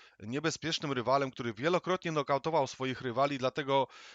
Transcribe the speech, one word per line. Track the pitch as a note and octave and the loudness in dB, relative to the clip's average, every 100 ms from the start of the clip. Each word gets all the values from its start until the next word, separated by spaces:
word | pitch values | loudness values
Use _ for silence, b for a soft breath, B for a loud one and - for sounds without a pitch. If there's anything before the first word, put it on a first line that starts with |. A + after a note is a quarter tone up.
| B B | B B
niebezpiecznym | G2+ C3+ D#3+ - D#3 D#3+ D3+ | -6 -2 -2 -2 -2 -2 -2
rywalem, | B2+ A#2 C#3 C3+ | -2 2 2 2
który | A#2+ A#2 | -4 -6
wielokrotnie | G#2+ D3+ F3+ E3+ F#3 E3+ | -2 0 2 2 -2 -2
nokautował | D#3 C#3 C#3 E3 D#3 C3 | -2 0 0 2 2 0
swoich | - C3 A2+ | -2 -4 -4
rywali, | B2 A#2 C#3+ C#3 | -2 2 2 2
dlatego, | B2+ D#3 C#3 C#3 B2+ B B | -2 0 2 2 2 B B